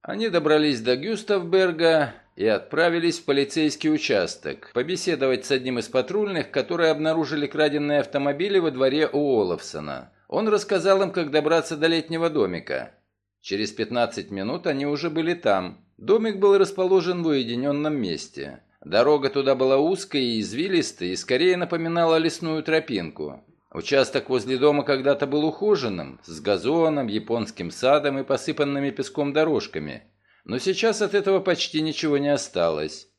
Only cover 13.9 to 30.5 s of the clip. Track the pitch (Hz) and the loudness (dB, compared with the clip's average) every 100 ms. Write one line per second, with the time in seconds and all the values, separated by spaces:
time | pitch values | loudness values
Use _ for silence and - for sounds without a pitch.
13.9 | 120 117 107 90 98 101 165 175 139 143 | 0 -2 -2 -8 -6 -6 -4 -4 -4 -4
14.9 | 147 165 156 160 170 117 98 90 - _ | -4 -4 -2 -2 -2 0 0 -2 -12 _
15.9 | _ 110 220 220 196 202 196 185 190 185 | _ 0 2 2 2 4 6 4 2 2
16.9 | 190 170 180 160 143 117 120 139 143 151 | 2 2 -2 0 0 0 -2 -2 -2 -2
17.9 | 147 98 78 - 69 71 64 _ _ 73 | -2 -2 -4 -8 -12 -12 -14 _ _ 0
18.9 | 98 131 147 135 139 139 127 131 135 156 | 4 4 4 2 0 2 2 4 4 2
19.9 | 190 - 147 127 113 95 113 185 180 135 | 0 -2 -2 0 -2 -4 -4 0 0 -2
20.9 | - 90 92 - 127 180 180 175 170 165 | -6 -6 -6 -2 2 2 2 -2 -4 -2
21.9 | 170 165 160 160 151 165 160 156 156 151 | 0 4 4 2 -4 -4 -4 0 0 0
22.9 | 107 82 76 76 65 _ _ _ 80 - | -6 -6 -8 -10 -10 _ _ _ -12 0
23.9 | 139 127 135 - 127 113 127 147 147 139 | 2 2 -2 -2 -4 -2 2 2 2 0
24.9 | 135 135 139 139 147 156 156 208 185 123 | 0 2 0 0 0 -2 -2 0 0 0
25.9 | 90 69 64 - 80 73 98 110 165 160 | -6 -10 -16 -16 -6 -2 0 2 2 2
26.9 | 147 120 107 107 117 104 - 85 - 127 | 0 -2 -4 -2 -4 -4 -8 -10 -2 2
27.9 | 147 143 135 131 135 - 151 143 139 139 | 2 2 -4 -4 -4 -2 -2 -2 0 -4
28.9 | - 131 - 143 143 160 131 - 82 76 | -4 -6 -4 -2 0 2 0 -2 -10 -10
29.9 | 58 _ _ _ _ - | -12 _ _ _ _ -8